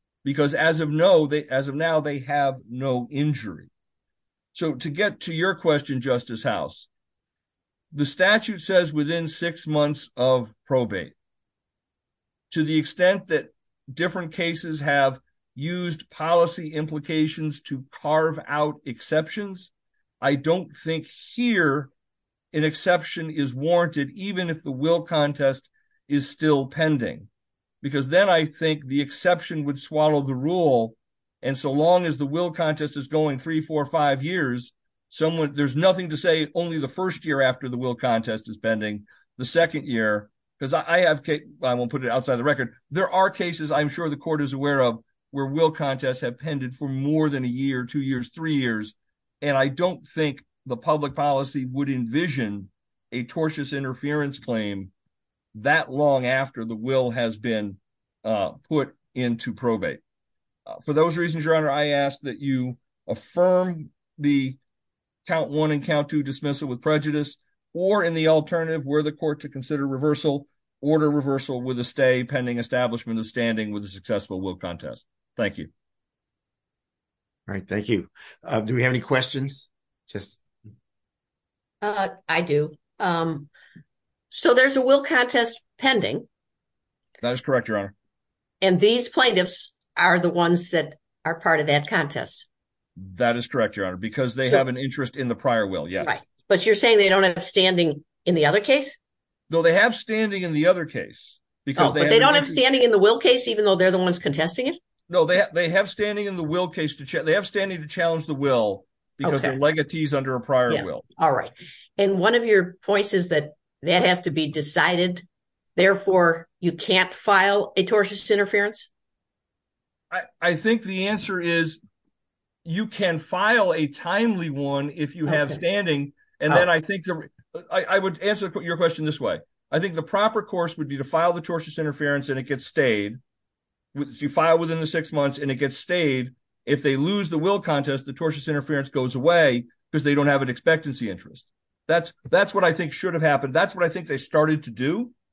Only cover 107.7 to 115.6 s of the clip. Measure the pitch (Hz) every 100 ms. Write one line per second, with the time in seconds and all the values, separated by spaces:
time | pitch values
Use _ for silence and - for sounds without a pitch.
107.7 | 175 151 185 170 165 156 139 143 123 107
108.7 | 98 _ _ _ - 165 139 131 131 151
109.7 | 156 143 160 151 139 135 127 117 127 120
110.7 | - 92 65 - - 160 123 - - -
111.7 | - - - 196 190 208 233 233 202 180
112.7 | - - 202 202 190 175 151 147 - _
113.7 | _ 156 180 202 180 180 151 151 151 147
114.7 | 175 160 175 180 180 - _ _ _